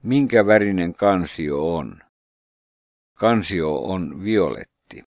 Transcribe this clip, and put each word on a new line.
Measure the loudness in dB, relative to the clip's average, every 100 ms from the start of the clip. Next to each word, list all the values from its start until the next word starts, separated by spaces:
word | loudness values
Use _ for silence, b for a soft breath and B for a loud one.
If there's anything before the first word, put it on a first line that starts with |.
Minkä | 0 0 4 4 6
värinen | 4 4 0 -2
kansio | 0 2 2 -2 -6 -6 -4 -4 -4
on? | -8 -16 _ _ _ _ _ _ _ _ _ _ _
Kansio | _ 0 2 -2 -2 -2 -4
on | -4 -6 -6 -8
violetti. | -2 0 0 -4 -14 _ _ -20 _